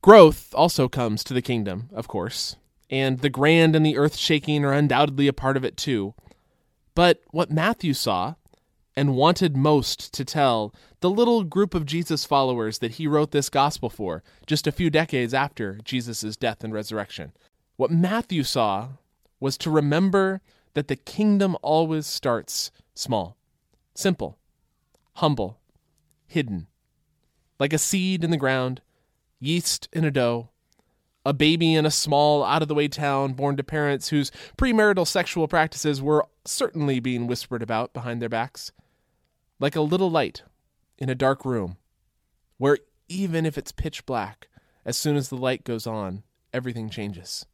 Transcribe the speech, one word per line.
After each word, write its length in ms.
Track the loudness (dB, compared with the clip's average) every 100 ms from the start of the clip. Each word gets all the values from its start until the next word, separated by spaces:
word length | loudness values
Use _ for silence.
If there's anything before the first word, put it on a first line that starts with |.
Growth 520 | 12 12 12 8 -6
also 360 | 0 2 2 0
comes 340 | 0 -2 -4
to 100 | -4
the 80 | -4
kingdom, 480 | -2 -4 -2 -8 -10
of 160 | -12 -8
course, 480 | -6 -6 -6 -10 -12 _ _ _
and 300 | -2 -2 0
the 100 | -2
grand 480 | 2 4 6 6 6
and 80 | 4
the 100 | 4
earth-shaking 720 | 0 0 0 0 2 0 2
are 80 |
undoubtedly 540 | 2 2 4 2 4 0
a 60 |
part 220 | 2 0 0
of 80 |
it 140 | -2 -6
too. 360 | -4 -2 -4 -10 -20 _ _ _ _ _ _ 2
But 260 | 4 2 _
what 180 | -4 -2
Matthew 440 | 0 0 -2 -2
saw 420 | -2 -2 -2 -4 -8 _ _ _ _ _
and 220 | -2 0 4
wanted 400 | 2 4 0 2
most 580 | 4 2 0 -8 -10 -10
to 100 | -6
tell 500 | 0 2 0 -4 _ _ _
the 100 | 0
little 360 | 2 2 2 0
group 280 | 0 0
of 120 | -2 -4
Jesus 400 | -4 -4 -4 0
followers 540 | 0 2 -2 -4 -4
that 160 | -8 -4
he 120 | 0
wrote 240 | 0 2
this 180 | -2 0
gospel 400 | 0 0 -2 -10
for 320 | -6 -8 -8 _ _ -4
just 220 | -2 -2
a 60 |
few 160 | -2 0
decades 440 | 2 0 -2 0
after 460 | -2 -2 -4 -8 -8 -6
Jesus' 500 | -6 -6 -8 -8 -4
death 260 | -4 -4
and 120 | -8
resurrection, 580 | -8 -6 -8 -8 -12 -16 _ _ _ _ -4
what 140 | 0
Matthew 520 | 2 2 -2 -2 -4
saw 440 | -2 0 0 -2 -6 -16 _ _ _ _
was 160 | -6 -4
to 120 | 0
remember 680 | 2 2 2 2 2 0 -2 _ _ _ -6
that 120 | -4
the 80 | -6
kingdom 600 | -6 -2 2 4 2 -2
always 440 | 0 0 2 -2 -4
starts 680 | -4 -2 -2 -4 -8 -8 _ _
small, 420 | -12 -4 -4 -4 -12 _ _ _ _ _
simple, 440 | -2 -2 0 -6 -10 _ _ _ _ _ _ _ -2
humble, 440 | 0 0 -4 -8 _ _ _ _ _ _ _
hidden, 420 | -4 -4 -6 -10 _ _ _ _ _ _ _ _ _
like 140 | -2
a 40 | 0
seed 460 | 0 -2 0 -2
in 80 | -2
the 60 | 0
ground, 440 | 0 0 -2 -6 _ _ _ _ _ _
yeast 480 | -4 -2 -2 -6 -6
in 140 | -2 0
a 40 |
dough, 380 | 2 0 -2 -8 _ _ _ _ _ _ _ -4
a 80 |
baby 400 | 2 2 4 4
in 120 | 4 2
a 60 |
small, 540 | -2 0 2 2 2 2
out-of-the-way 420 | 0 0 0 -2
town 460 | -2 -2 -2 -2
born 240 | -2 -2 -2
to 60 |
parents 440 | -4 -2 -2 -2 0
whose 240 | -2 -2 -8 -20 -2
premarital 480 | 2 4 4 4 0
sexual 400 | 0 -2 -2 0
practices 560 | 0 0 -2 -4 -2
were 240 | 2 2 0 _ -10
certainly 560 | -4 -4 -2 -2 -2
being 260 | -2 -4 -4
whispered 340 | -6 -6 -8
about 300 | -4 -4 -4
behind 300 | -8 -8 -8
their 80 | -4
backs, 420 | -4 -6 -10 -20 _ _ _ _ _ _ _ _ _
like 160 | -4 0
a 60 |
little 280 | 0 0 2
light 340 | 0 -2 -8 _ _ _ _ _ _
in 120 | -6
a 60 | 0
dark 280 | 0 0
room, 320 | -4 -4 -6 -10 _ _ _ _ _ _ _ _
where 200 | 2 2 _ _ _
even 360 | -4 -2 0 -2
if 120 | -4
it's 160 | -12
pitch 320 | -8 -8 -8 -6
black, 420 | -6 -6 -14 -20 _ _ _ -8
as 120 | -4
soon 200 | 0 -2
as 100 | -2
the 80 | -4
light 300 | -4 -4 -6
goes 200 | -8 -6
on, 380 | -6 -8 -10 -14 _ _
everything 360 | -8 -8 -8 -10
changes. 560 | -8 -10 -10 -12 -14 -14